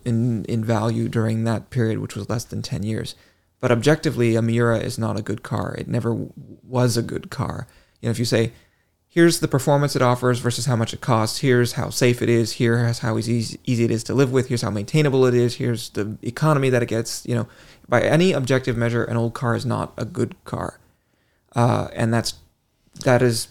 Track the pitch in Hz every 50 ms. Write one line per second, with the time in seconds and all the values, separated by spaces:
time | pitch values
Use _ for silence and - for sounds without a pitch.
0 | - 120 113 113 120 127 113 104 - - 117 110 107 113 117 104 107 117 113 117
1 | 113 - - 117 110 113 113 113 113 113 113 104 - - - 127 113 110 110 104
2 | 104 - - 107 101 - 110 120 - - - 107 113 - - - 98 110 110 -
3 | - - - _ _ _ _ _ _ _ _ - 123 120 120 117 110 143 160 -
4 | - 151 - 117 120 117 113 113 113 117 113 120 120 117 113 110 - - 117 113
5 | 110 110 104 104 107 - - 113 - - 117 107 92 - - - - - - 120
6 | 113 117 117 110 - - - - 131 - - - - - 127 123 123 123 110 117
7 | - - - - - - - - 101 - - - - - _ _ _ _ _ _
8 | - 117 117 - 120 113 - 110 113 117 - - _ _ _ _ _ _ _ _
9 | _ _ - 170 170 170 165 - 160 - - 131 - 156 143 143 147 139 - 143
10 | 131 123 123 123 123 127 123 123 127 120 - - 120 139 120 113 113 - - -
11 | - 135 117 110 110 107 - - - 135 123 123 120 120 - 127 - - - -
12 | 131 123 123 123 - 113 117 117 113 - - - 123 117 117 120 120 117 117 -
13 | - 113 110 113 113 113 120 117 110 - - - - 127 123 117 117 110 113 110
14 | - - 110 131 139 123 131 131 120 - 123 120 - 101 104 104 101 - - 156
15 | 151 143 135 131 127 127 123 120 120 120 120 - 127 120 117 110 - - - 110
16 | 101 107 107 - - 117 - - 151 156 151 139 135 131 123 120 117 113 110 113
17 | 117 - - - - - 123 117 120 - - - - - - _ _ - 123 113
18 | 92 101 139 160 180 190 147 135 127 117 135 127 131 135 113 117 117 117 120 117
19 | - - 117 117 117 117 - - 127 117 117 113 110 120 110 104 - - - -
20 | 117 107 - 117 117 - - _ - - - - 90 - - - _ _ _ _
21 | _ _ _ _ _ _ _ _ _ _ - 123 120 117 110 104 - - - 90
22 | 117 113 117 113 - - - - - _ _ _ _ _ _ _ _ _ - -
23 | - 135 123 120 127 123 113 110 - -